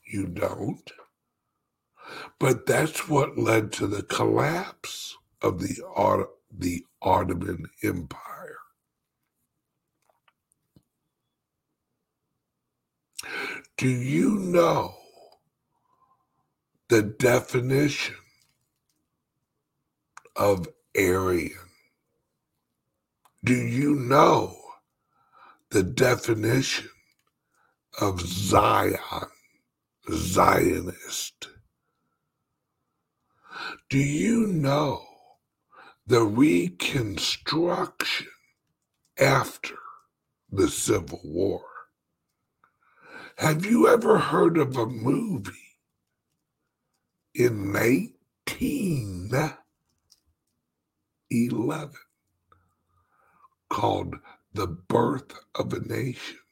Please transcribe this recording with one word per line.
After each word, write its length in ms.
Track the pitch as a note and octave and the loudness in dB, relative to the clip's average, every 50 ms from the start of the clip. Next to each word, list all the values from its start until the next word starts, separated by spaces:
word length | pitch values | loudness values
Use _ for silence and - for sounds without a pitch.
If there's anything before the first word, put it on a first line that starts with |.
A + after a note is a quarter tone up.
| _ | _
You 220 | - - G2+ F#2+ | -10 -8 -6 -6
don't? 640 | F#2 F2 F2+ - - - - - B2 - - _ - - - - _ _ _ _ _ _ _ _ _ _ _ _ _ _ _ _ _ _ _ - - - - - - _ _ | -6 -4 -4 -4 -4 -4 -4 -6 -6 -8 -8 _ -20 -20 -20 -20 _ _ _ _ _ _ _ _ _ _ _ _ _ _ _ _ _ _ _ -20 -18 -16 -16 -16 -18 _ _
But 260 | C#3 C3 C3 A#2+ - | 2 2 2 2 2
that's 420 | - B2+ A#2+ D3+ D#3+ - - - | 2 2 2 2 0 -2 -6 -4
what 300 | - D3+ C#3+ C3+ - - | 2 2 2 2 2 0
led 340 | - A#2 G#2+ A2+ A2 G#2+ G#2 - | -2 2 4 2 2 2 0 -6
to 140 | - A#2 | -4 -4
the 160 | G#2+ G2+ G2+ G2 | -4 -4 -6 -6
collapse 1120 | - - - A#2 A2 A2 A2+ C3 D3 E3 F3 F#3+ - - _ - - - - - - - - _ _ _ _ | -4 -2 0 2 2 2 2 2 0 0 -2 -6 -8 -12 _ -16 -14 -14 -12 -14 -16 -16 -20 _ _ _ _
of 180 | - G2 F#2+ F2 | -2 -2 -2 -2
the 220 | F#2+ G2 - - - - - | -4 -6 -6 -8 -10 -8 -2
Ot-, 340 | - G2+ G2+ G2 F#2+ G2 - - _ _ _ - | 0 2 4 4 2 0 -4 -10 _ _ _ -14
the 280 | F#2+ F2+ F2+ F2 F2 - _ _ _ | -6 -6 -4 -4 -6 -10 _ _ _
Ottoman 640 | - F#2+ F#2 F2+ F2+ F2+ - E2+ F#2 G2 F#2 E2 D#2+ - _ _ | 0 2 2 2 2 0 -4 -4 -4 -6 -6 -8 -10 -16 _ _
Empire. 760 | - G#2 F#2+ F2+ E2+ - - - - - - - - - - - - _ _ _ _ _ _ _ _ _ _ _ _ _ _ _ _ _ _ _ _ _ _ _ _ _ _ _ _ _ _ _ _ _ _ _ _ _ _ _ _ _ _ - _ _ _ _ _ _ _ _ _ _ _ _ _ _ _ _ _ _ _ _ _ _ _ _ _ _ _ _ _ _ _ _ _ _ _ _ _ _ _ _ _ _ _ _ _ _ _ - - - - - - - - - - _ _ | -4 -2 -2 -2 -8 -12 -16 -16 -16 -16 -16 -16 -16 -18 -18 -20 -20 _ _ _ _ _ _ _ _ _ _ _ _ _ _ _ _ _ _ _ _ _ _ _ _ _ _ _ _ _ _ _ _ _ _ _ _ _ _ _ _ _ _ -20 _ _ _ _ _ _ _ _ _ _ _ _ _ _ _ _ _ _ _ _ _ _ _ _ _ _ _ _ _ _ _ _ _ _ _ _ _ _ _ _ _ _ _ _ _ _ _ -18 -14 -12 -10 -8 -8 -8 -10 -12 -16 _ _
Do 120 | - - B2+ | -2 -2 0
you 480 | B2+ A#2+ B2 C3 C#3+ E3 - - G#3+ | 0 0 -2 -2 0 2 2 2 2
know 560 | G3+ F#3+ F3+ F3 F3 E3+ E3 - - - - - - - - _ - - - _ _ _ _ _ _ _ _ _ _ _ _ _ _ _ _ _ _ _ _ _ _ _ _ _ _ _ _ _ _ _ _ | 0 -2 2 2 4 4 4 2 0 -2 -6 -10 -18 -20 -20 _ -20 -20 -20 _ _ _ _ _ _ _ _ _ _ _ _ _ _ _ _ _ _ _ _ _ _ _ _ _ _ _ _ _ _ _ _
the 120 | A#2+ A2+ | 4 4
definition 1160 | G#2 G2+ - - - B2 A#2+ B2+ - - - B2+ A#2+ B2+ C3+ C#3 D3 C#3+ - - - - - - _ _ _ _ _ _ _ _ _ _ _ _ _ _ _ _ _ _ _ _ _ _ _ _ _ _ _ _ _ _ _ _ _ _ _ _ _ _ _ - _ - _ | 4 2 -4 2 2 4 4 4 0 0 -4 -2 0 2 2 2 2 2 0 -2 -6 -6 -8 -12 _ _ _ _ _ _ _ _ _ _ _ _ _ _ _ _ _ _ _ _ _ _ _ _ _ _ _ _ _ _ _ _ _ _ _ _ _ _ _ -20 _ -14 _
of 320 | - G2+ G#2 G2+ F#2 E2+ - - _ _ _ _ | 0 2 2 2 2 -2 -10 -12 _ _ _ _
Aryan? 760 | F#2+ G2 F#2 F2+ F#2+ F#2 F#2 F2+ E2+ D2+ - - - - - _ _ _ _ _ _ _ _ _ _ _ _ _ _ _ _ _ _ _ _ _ _ _ _ _ _ _ _ _ _ _ _ _ _ - | 2 2 4 2 2 2 2 0 0 -2 -4 -8 -14 -20 -20 _ _ _ _ _ _ _ _ _ _ _ _ _ _ _ _ _ _ _ _ _ _ _ _ _ _ _ _ _ _ _ _ _ _ 0
Do 120 | A#2+ B2+ | 0 0
you 400 | B2 A#2+ A#2 A#2 B2+ D3 D3 D3 | 2 0 -2 -2 0 2 2 0
know 640 | C#3 B2 A#2+ C3+ D3 E3 E3 D#3+ B2+ G#2 - - - - - - _ _ _ _ _ _ _ _ _ _ _ _ _ - - - _ _ _ | 0 2 4 6 6 8 6 6 2 0 -4 -10 -16 -20 -20 -20 _ _ _ _ _ _ _ _ _ _ _ _ _ -20 -20 -20 _ _ _
the 100 | - G#2+ | 0 0
definition 1080 | F#2 F2+ - - C3 B2 B2 A#2+ - - A#2 G#2+ G#2 A2 A#2+ C3+ C3 - - - - - - _ _ _ _ _ _ _ _ _ _ _ _ _ _ _ _ _ _ _ - - | 0 0 2 2 4 4 4 0 0 -2 -2 0 0 0 2 0 0 -2 -4 -6 -6 -10 -20 _ _ _ _ _ _ _ _ _ _ _ _ _ _ _ _ _ _ _ -6 -2
of 220 | G#2 G2+ F#2 F2 | -2 -2 -2 -4
Zion, 800 | F2 F2+ - F#2+ G2+ F#2+ - G#2 G#2 G#2+ A2 G#2 G2+ G2 F#2+ - - - - - - - - _ _ _ _ _ _ _ _ _ _ _ _ _ _ - | -6 -6 -6 -4 -2 2 4 4 6 6 4 4 4 2 0 -2 -6 -8 -10 -10 -10 -12 -16 _ _ _ _ _ _ _ _ _ _ _ _ _ _ -6
Zionist? 1400 | - E2 E2 F2 F#2 F#2 F2+ F#2 F#2+ F2+ E2+ - - E2+ E2+ F2+ - - - - - - - - _ _ - - - - _ _ _ _ _ _ _ _ _ _ _ _ _ _ _ _ _ _ _ _ _ _ _ _ _ _ _ _ _ _ _ _ _ _ _ _ _ - - - - - - - _ _ | -4 -4 -4 -2 2 4 4 4 4 4 2 2 0 0 -4 -8 -10 -12 -14 -12 -10 -8 -10 -10 _ _ -20 -20 -20 -20 _ _ _ _ _ _ _ _ _ _ _ _ _ _ _ _ _ _ _ _ _ _ _ _ _ _ _ _ _ _ _ _ _ _ _ _ _ -20 -16 -12 -12 -12 -12 -14 _ _
Do 80 | C3 | 0
you 480 | C#3 C#3+ C#3+ D3 D#3+ F3+ A3 A#3 A3+ A3 | 2 2 2 0 0 2 2 2 2 2
know 540 | G3+ F#3 D#3 C#3 C3+ C#3+ D3 D3+ C#3 - - - - - _ - _ - _ _ _ _ _ _ _ _ - - - _ _ _ | 2 0 0 0 2 2 2 0 0 -2 -6 -10 -18 -20 _ -20 _ -20 _ _ _ _ _ _ _ _ -20 -20 -20 _ _ _
the 180 | - B2 A#2 A2+ | 4 4 6 6
Reconstruction 2000 | G#2+ G#2 A#2+ C#3 D#3 F3 F3 E3+ F3+ F3+ - - - - C#3 A#2 G#2 F#2+ - - - - - - - D3+ D#3+ E3+ F3 F3+ - - - - _ - - - - - - - _ _ _ _ _ _ _ _ _ _ _ _ _ _ _ _ | 4 4 4 6 6 6 4 2 0 -4 -4 -6 -2 -2 -2 -2 -4 -4 -4 -4 -4 -4 -6 -6 -4 -2 0 0 0 0 -2 -4 -6 -6 _ -6 -4 -4 -6 -6 -10 -20 _ _ _ _ _ _ _ _ _ _ _ _ _ _ _ _
after 600 | - C3+ C3+ C3+ C3 - - - - - - - - - - - - _ _ _ _ _ _ _ _ _ _ | 2 4 4 4 4 2 -2 -8 -12 -12 -12 -12 -14 -18 -20 -20 -20 _ _ _ _ _ _ _ _ _ _
the 180 | - G2 F#2 D2+ | 0 0 0 0
Civil 520 | - - - - A#2 - - - - - - | 0 -4 -2 0 0 -2 -2 -6 -14 -14 -12
War? 420 | D2 D2+ E2+ G2 G2 F2 - - - - - - _ _ _ _ _ _ _ _ _ _ _ _ _ _ _ _ _ _ _ _ _ _ _ - - - - - - _ | -8 -4 -2 0 0 -2 -4 -10 -16 -20 -20 -20 _ _ _ _ _ _ _ _ _ _ _ _ _ _ _ _ _ _ _ _ _ _ _ -20 -20 -20 -20 -20 -20 _
Have 280 | - - D#3+ D#3 D#3 F3+ | -2 0 0 0 0 0
you 220 | G#3 A#3 C#4 D#4 | 2 4 6 6
ever 320 | B4+ B4 A3+ A3+ A3+ G#3+ F3+ | 6 6 6 6 4 4 4
heard 400 | - - D3+ F3 - E3+ E3 D#3+ | 2 2 2 4 4 4 4 2
of 180 | C#3+ B2+ B2+ | 0 0 0
a 80 | B2+ A2+ | -2 -2
movie 920 | A2+ B2+ A#2 A2 B2+ C#3+ - A#3 A3 F3+ A#2 G2+ - - - - - _ _ _ _ _ _ _ _ _ _ _ _ _ _ _ _ _ _ _ _ _ _ _ _ _ _ _ _ _ _ _ _ _ | -2 -4 -4 -2 0 0 0 -2 -4 -6 -6 -6 -10 -14 -16 -20 -20 _ _ _ _ _ _ _ _ _ _ _ _ _ _ _ _ _ _ _ _ _ _ _ _ _ _ _ _ _ _ _ _ _
in 380 | - A#2+ B2 A2+ G#2 G2 G2 | 2 2 2 2 0 -4 -4
nineteen 1600 | G2+ G2+ G#2 A#2 C3 - - - _ _ _ _ _ _ _ - - - B3+ C4 - C#4+ G#3+ F#3 D#3+ C3 A2 G2 F#2 F2+ F2+ G#2+ A#2+ C3+ D#3 D3 - - _ _ _ _ _ _ _ _ _ _ _ _ _ _ _ _ _ _ _ _ _ _ _ _ _ _ _ _ _ _ _ _ _ _ | -2 2 4 4 4 4 2 -4 _ _ _ _ _ _ _ -12 -6 -4 -2 -2 -2 0 0 0 0 -2 -4 -6 -8 -10 -6 -4 -2 -2 -2 -2 -4 -10 _ _ _ _ _ _ _ _ _ _ _ _ _ _ _ _ _ _ _ _ _ _ _ _ _ _ _ _ _ _ _ _ _ _
eleven 680 | - A#2 A#2+ A#2+ A#2+ A2 A2+ C3+ D3+ D#3 D3+ C#3+ - - - _ _ _ _ _ _ _ _ _ _ _ _ _ _ _ _ _ _ _ _ _ _ _ _ _ _ _ _ _ _ _ _ _ | 0 0 0 0 0 -2 -2 -2 -4 -4 -8 -12 -16 -20 -20 _ _ _ _ _ _ _ _ _ _ _ _ _ _ _ _ _ _ _ _ _ _ _ _ _ _ _ _ _ _ _ _ _
called 480 | - - - A2 G2+ F#2+ F#2 F2+ E2+ - _ - - _ _ _ _ | -4 -2 -2 -2 -2 -2 -6 -8 -12 -14 _ -20 -20 _ _ _ _
The 140 | - F#2+ | -8 -6
Birth 680 | F2+ D#2 - - _ A2+ A2+ A#2+ A#2+ D3 C3 - _ - - _ _ _ | -6 -8 -12 -8 _ 0 0 2 0 -2 -6 -8 _ -20 -20 _ _ _
of 180 | - - A#2+ - | -6 -6 -6 -6
a 60 | - | -8
Nation? 580 | - - - A2+ A#2+ C3 - - - - - - _ _ | -8 -6 -6 -6 -6 -6 -8 -10 -12 -16 -16 -18 _ _